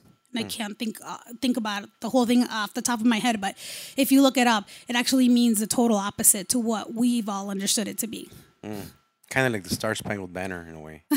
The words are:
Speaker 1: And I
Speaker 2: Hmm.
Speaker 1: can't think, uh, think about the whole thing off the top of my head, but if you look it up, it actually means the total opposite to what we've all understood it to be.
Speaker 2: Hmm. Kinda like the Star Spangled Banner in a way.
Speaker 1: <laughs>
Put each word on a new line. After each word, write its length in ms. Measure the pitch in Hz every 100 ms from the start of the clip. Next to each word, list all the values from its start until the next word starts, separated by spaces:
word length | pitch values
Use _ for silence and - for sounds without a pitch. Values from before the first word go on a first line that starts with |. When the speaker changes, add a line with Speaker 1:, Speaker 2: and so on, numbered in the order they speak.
| _ _ _
Speaker 1:
And 80 | 240
I 20 |
Speaker 2:
Hmm. 40 | 208
Speaker 1:
can't 300 | - 208 208
think, 200 | 226 196
uh, 140 | 147 170 - 240
think 160 | 262 247
about 320 | 214 202 202 _
the 80 | 226
whole 160 | 262 233
thing 180 | 247
off 300 | 247 220 208
the 80 | -
top 180 | 233 240
of 60 | 226
my 120 | 220
head, 200 | 247 226
but 140 | 196 - - - - -
if 140 | 277
you 100 | 269
look 160 | 269 269
it 80 | 240
up, 200 | 220 202 - -
it 80 | 240
actually 340 | 240 262 247
means 300 | 240 240 208
the 80 | 214
total 300 | - 240 208
opposite 520 | 202 - 214 208 180
to 100 | 247
what 340 | 226 220 -
we've 360 | 226 247 240 208
all 200 | 196 202
understood 380 | 202 196 - 202
it 100 | 190
to 80 | 220
be. 220 | - - - - _
Speaker 2:
Hmm. 180 | 104 107 87 - _ _ -
Kinda 200 | 131 131
like 120 | 110
the 120 | 90 -
Star 180 | 110
Spangled 400 | 107 - 104 92
Banner 320 | 87 95 90 82
in 60 | 80
a 40 |
way. 220 | 78 78
Speaker 1:
<laughs> 40 | -